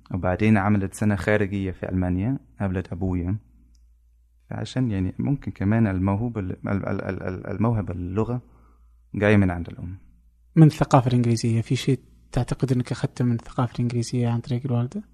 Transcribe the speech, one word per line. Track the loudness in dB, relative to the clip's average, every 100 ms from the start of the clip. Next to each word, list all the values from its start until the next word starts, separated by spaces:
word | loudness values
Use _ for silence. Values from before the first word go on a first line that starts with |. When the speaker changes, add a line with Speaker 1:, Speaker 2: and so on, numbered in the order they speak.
| -8
Speaker 1:
وبعدين | -4 -2 2 4 4
عملت | 4 0 0
سنة | -2 -2 0
خارجية | 2 2 0 -2 -4
في | -6 -4
ألمانيا، | -2 0 0 -2 -4 -8 -6
قابلت | -4 -2 -4
أبويا. | -4 -2 -2 -2 -4 -6 _ -20 _ _ _ _ _ _ _ -14
فعشان | -10 -6 -4 -2
يعني | 0 -2 -2
ممكن | -2 -2 -4
كمان | -2 0 2 2
الموهوبة | 2 0 0 -2 -4
ال-، | -6 -6 -4
ال-، | -4 -2
ال-، | -4 -4 -6
ال-، | -6 -8 -8
الموهبة | -2 0 0 -4
اللغة | -6 -4 -2 -2 -4 -10 -20 _ _ _ _ _
جاية | 0 4 6
من | 4
عند | 0 -8
الأم. | -12 -12 -14 -18 -20 _ _ _ 8
Speaker 2:
من | 8
الثقافة | 8 4 4 4
الإنجليزية، | 2 2 0 0 0
في | 0 -2
شيء | 0 -2 -4 -20 _
تعتقد | -4 -2 -2 0
إنك | 0 -2
أخذته | -4 -4 -2
من | 0
الثقافة | 0 -4 -4 -2
الإنجليزية | -2 -2 -2 -2 -2 0
عن | -2
طريق | -2 -4
الوالدة؟ | -2 -2 -2 -6 -12